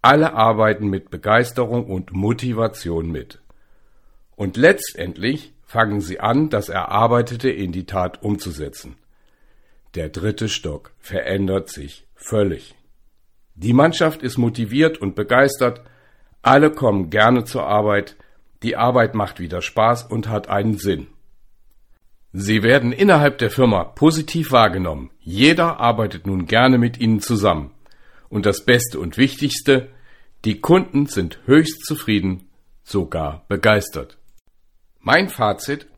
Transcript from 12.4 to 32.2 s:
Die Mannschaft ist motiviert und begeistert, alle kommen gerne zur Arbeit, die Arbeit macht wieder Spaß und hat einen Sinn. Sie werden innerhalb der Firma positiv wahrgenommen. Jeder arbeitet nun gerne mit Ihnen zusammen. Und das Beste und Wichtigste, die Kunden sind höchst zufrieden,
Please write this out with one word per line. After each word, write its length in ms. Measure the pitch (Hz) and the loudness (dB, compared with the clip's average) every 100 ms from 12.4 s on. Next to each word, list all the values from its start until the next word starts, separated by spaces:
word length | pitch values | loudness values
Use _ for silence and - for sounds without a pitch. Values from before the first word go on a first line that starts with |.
| 101 78 - _ _ _ _ _ _ _ _ - | 0 -2 -10 _ _ _ _ _ _ _ _ -8
Die 180 | 98 | 2
Mannschaft 500 | 123 160 165 160 156 | 4 4 4 -2 -2
ist 140 | 127 123 | -6 -2
motiviert 600 | 117 117 110 131 160 160 | -2 -2 -4 0 0 0
und 180 | 98 95 | -6 -6
begeistert, 680 | 104 123 135 135 123 117 - _ _ _ _ _ | 0 2 2 2 -2 -2 -12 _ _ _ _ _
alle 300 | - 135 151 | 4 6 6
kommen 380 | 151 127 101 87 | 2 0 0 0
gerne 340 | 107 107 123 117 | 4 4 4 0
zur 200 | 127 76 | -4 0
Arbeit, 520 | 104 107 101 101 - - _ _ _ | 0 2 0 -2 -10 -20 _ _ _
die 120 | 113 - | -6 0
Arbeit 400 | 120 123 113 110 | 2 2 2 0
macht 240 | 101 - | -4 -6
wieder 240 | 87 90 | -10 -8
Spaß 400 | - - 110 117 | -6 0 2 0
und 240 | 120 117 107 | -4 -8 -4
hat 200 | 107 - | -6 -4
einen 300 | 98 104 104 | -2 -2 -2
Sinn. 300 | 98 80 67 - - - - _ _ _ _ _ _ _ _ | -2 -4 -6 -20 -20 -20 -20 _ _ _ _ _ _ _ _
Sie 300 | 95 101 107 | -8 -2 0
werden 300 | 113 139 120 | 4 2 2
innerhalb 480 | 131 196 160 147 143 | 2 6 6 4 0
der 100 | 113 | -2
Firma 340 | - 123 98 | 2 2 2
positiv 680 | 82 - 151 160 151 165 151 | -2 2 2 2 -2 -6 2
wahrgenommen. 580 | 127 110 92 87 71 64 - | 4 4 2 -4 -6 -12 -18
Jeder 600 | - 95 139 165 170 156 | -8 2 4 4 0 0
arbeitet 480 | 120 110 104 90 98 | 0 0 -2 -6 -6
nun 180 | 95 82 | -6 0
gerne 320 | 110 131 127 | 4 4 4
mit 220 | 117 120 | 2 0
Ihnen 220 | 117 110 | 0 0
zusammen. 500 | - 113 98 80 69 - - - - - - | 0 0 2 0 -4 -16 -20 -20 -20 -20 -10
Und 160 | 107 101 | -4 -2
das 180 | 98 | 0
Beste 360 | - 120 120 76 | 2 2 0 -8
und 180 | 82 - | -6 -2
Wichtigste, 720 | 135 - 147 - - 135 131 - - - - - 110 | -2 -2 -6 -4 0 0 0 -14 -20 -20 -20 -10 -6
die 160 | 104 | -4
Kunden 460 | - 180 185 143 143 | 2 2 2 -2 -2
sind 320 | - 85 - - | -4 -6 -6 2
höchst 380 | 143 160 - | 4 4 -2
zufrieden, 640 | - 151 - 104 | -8 -6 -2 -2